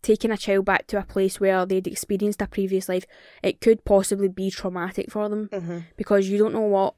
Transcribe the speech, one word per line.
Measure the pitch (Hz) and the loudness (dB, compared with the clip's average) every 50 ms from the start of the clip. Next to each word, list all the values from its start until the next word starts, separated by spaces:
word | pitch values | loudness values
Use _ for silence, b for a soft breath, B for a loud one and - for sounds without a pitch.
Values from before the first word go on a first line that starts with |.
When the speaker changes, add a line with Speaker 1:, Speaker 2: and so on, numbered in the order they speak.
| - | 4
Speaker 1:
taking | - 214 - - 226 | 2 2 2 2 -2
a | 220 202 | -2 -2
child | - - 196 196 196 | 0 2 2 2 2
back | 202 190 - - _ | 2 0 0 0 _
to | - 202 | -6 -6
a | 190 | -6
place | - - 196 190 196 - - | -4 -2 0 0 0 0 0
where | 202 190 190 185 180 | 2 2 2 2 2
they'd | 185 190 190 190 175 | 0 0 -2 -2 -4
experienced | - - - _ 208 190 202 208 208 - | -8 -8 -6 _ -2 -2 0 -2 -2 -2
a | 208 - | -6 -6
previous | - - 196 190 196 190 185 - | -4 -4 -2 0 -2 -2 -2 -2
life, | 185 185 185 B B B B B B B B | -4 -4 -4 B B B B B B B B
it | 196 - _ | -4 -4 _
could | - 233 226 214 _ | 4 4 4 4 _
possibly | - 208 196 196 - 208 196 202 190 | 4 4 4 4 2 0 0 0 -2
be | 185 - 190 190 | 0 -2 -4 -4
traumatic | 185 - - 190 180 180 170 185 190 - - - | -4 -4 -8 -6 -6 -4 -6 -6 -6 -6 -8 -6
for | - 214 208 208 | -4 -4 -4 -2
them | 208 214 214 202 | -4 -4 -6 -6
Speaker 2:
Mm-hmm. | - 196 170 165 175 175 170 165 _ - | -8 -8 -8 -6 -8 -10 -10 -14 _ -12
Speaker 1:
because | - - 208 202 196 190 | -2 2 2 2 4 2
you | 196 202 | 2 2
don't | 214 214 - | 2 2 2
know | 220 220 214 202 | -2 0 2 2
what | 196 196 - - | 2 2 0 -2